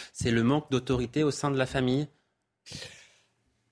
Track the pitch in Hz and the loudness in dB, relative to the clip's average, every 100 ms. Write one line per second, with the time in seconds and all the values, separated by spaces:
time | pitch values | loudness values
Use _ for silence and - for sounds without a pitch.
0 | - - 123 113 117 147 - 127 127 123 | -14 -4 0 2 4 2 2 -2 0 -2
1 | 123 151 147 131 143 135 131 135 127 131 | -2 0 0 0 0 0 0 0 2 0
2 | 151 _ _ _ _ _ - - - - | -2 _ _ _ _ _ -18 -14 -14 -18
3 | - _ _ _ _ _ _ | -20 _ _ _ _ _ _